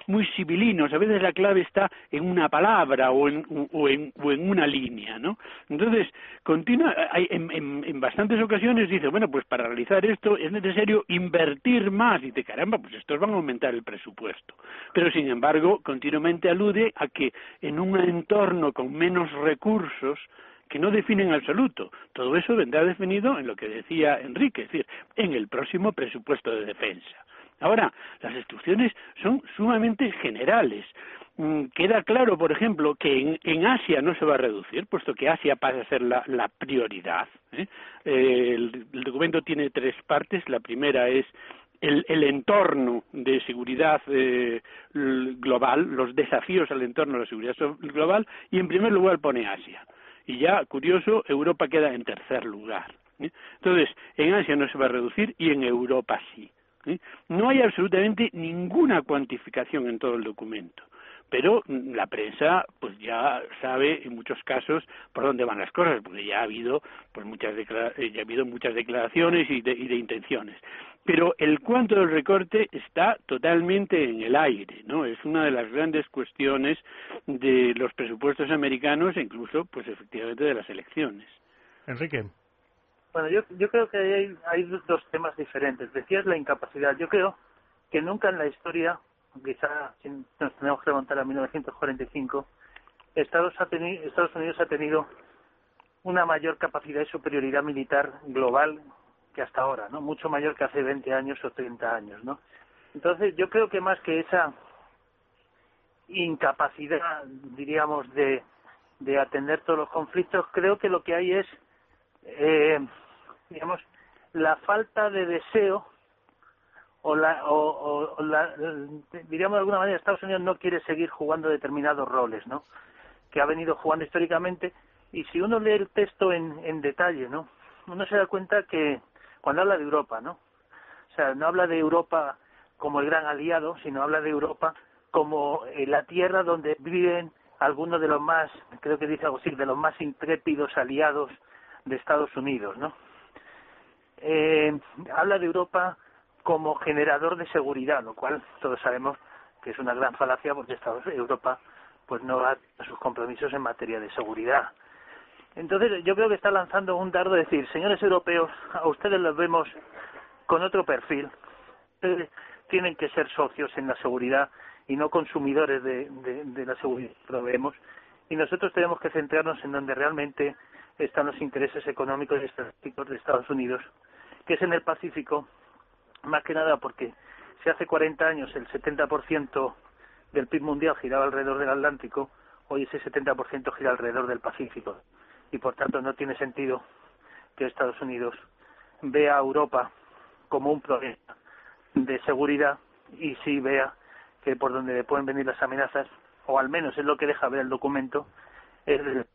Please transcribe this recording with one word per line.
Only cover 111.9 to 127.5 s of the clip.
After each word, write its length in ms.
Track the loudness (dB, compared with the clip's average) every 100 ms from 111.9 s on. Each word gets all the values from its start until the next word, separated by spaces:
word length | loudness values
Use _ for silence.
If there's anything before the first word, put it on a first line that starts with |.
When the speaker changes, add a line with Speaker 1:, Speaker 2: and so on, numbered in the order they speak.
| _ _ _ -20
Speaker 3:
eh, 540 | 0 2 6 4 4 -2 -12 -20 -20 -20 -20 _
digamos, 280 | -10 -8 -8 -10 _ _ _ _
la 220 | 0 2 2
falta 560 | 0 -2 0 -2 0
de 160 | 0 -2
deseo 580 | -4 0 2 2 0 -6 _ _ _ _ _ _ _ _ -20 _ _
o 120 | -2 2
la, 300 | 2 2 2
o, 100 | 2
o, 600 | 2 -2 -4 -4 -4 -4
o 60 |
la, 320 | 0 0 0 -4 -8 -8 -12 -14 -16 -18 -10
diríamos 280 | -2 0 2
de 20 |
alguna 180 | 2 2
manera, 200 | 0 0
Estados 260 | 0 -2
Unidos 180 | -2 -4
no 160 | -2 -2
quiere 220 | -2 -4
seguir 300 | -4 -4 -4
jugando 380 | -4 -4 -2 0
determinados 600 | -2 -2 -2 -2 -2 -2
roles, 400 | 0 -2 -4 -10
¿no? 160 | -12 -12 -20 -20 -20 -20 -20 _
Que 100 | 0
ha 60 | 0
venido 300 | 0 -2 -2
jugando 280 | 0 -2
históricamente, 720 | -2 -2 0 0 -2 -6 -10 -12 _ _ _
y 140 | -12 -6
si 160 | -2
uno 180 | 0 2
lee 140 | 2
el 160 | 2 2
texto 440 | 0 0 _ 2
en, 260 | 2 -2 -8
en 180 | -8 -4
detalle, 480 | -4 0 0 0 -6
¿no? 180 | -8 -12